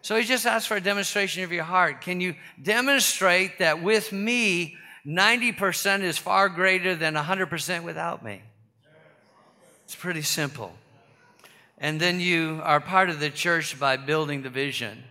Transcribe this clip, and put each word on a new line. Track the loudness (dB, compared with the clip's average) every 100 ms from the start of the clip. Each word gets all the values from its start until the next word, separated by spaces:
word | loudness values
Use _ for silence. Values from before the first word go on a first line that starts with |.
So | 0 0
he |
just | 2 2 2
asks | 0 0
for | -2
a |
demonstration | 0 0 0 0 -2 -2
of | -4
your | -4
heart. | 0 2 2 0
Can | -6 -4
you | -4 -6 -14 -10
demonstrate | 0 2 4 2 2 2 4 4 2 0
that | 2 2
with | 2 2 0
me, | -4 -2 0 2 0 -2 -10 -20 -16
ninety | -6 2 4 4 0
percent | 0 -2 0 0 0
is | 0 -4
far | 2 4 4
greater | 4 2 2 0
than | 0 0 -2
a |
hundred | -2 -2 -2
percent | -4 -4 -6
without | -6 -6 -6 -6
me? | -10 -14 -16 _ _ _ _ _ -20 _ _ _ _ _ _ _
It's | _
pretty | -10 -6 -4
simple. | -2 -2 -2 -4 -14 -16 _ _ _ _ _ _ -20 _ _ _
And | -6 0
then | 0 0
you | 2 2 0 -2
are | 2 2
part | 4 2 2
of | 0
the | -4
church | -2 0 0 -2 -2
by | 0 0
building | 0 -2 0 -4
the | -6
vision. | -4 -4 -4 -6 -10 -18